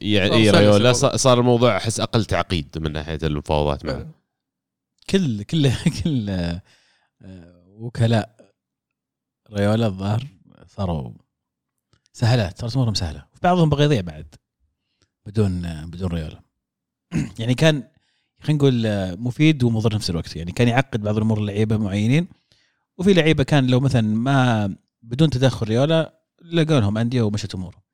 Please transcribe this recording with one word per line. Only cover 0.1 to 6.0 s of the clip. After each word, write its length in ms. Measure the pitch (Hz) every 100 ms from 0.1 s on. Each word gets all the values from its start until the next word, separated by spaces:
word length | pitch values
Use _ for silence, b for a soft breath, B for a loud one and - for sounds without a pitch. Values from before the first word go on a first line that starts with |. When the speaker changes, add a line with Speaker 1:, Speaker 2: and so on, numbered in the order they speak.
| 104 92
Speaker 2:
صار 80 | -
Speaker 1:
إيه، 140 | 107
Speaker 2:
سلس 60 | 101
Speaker 1:
ريولا. 200 | 104 101
Speaker 2:
الموضوع. 160 | 120
Speaker 1:
ص-، 220 | 120 131 -
صار 240 | 131 123
الموضوع 380 | 120 120 120 95
أحس 220 | 113 -
أقل 260 | 107 113 101
تعقيد 520 | 90 85 87 73 80
من 140 | 78
ناحية 280 | 76 78 78
المفاوضات 640 | 82 73 - 76 73 71 73
معه. 80 |
Speaker 2:
فعلا. 180 | 65 - - _ _ _ _ _ _ _ _ -
Speaker 3:
كل، 340 | 196 160 104
كل، 280 | 104 165 139 -
<laughs> 180 | - -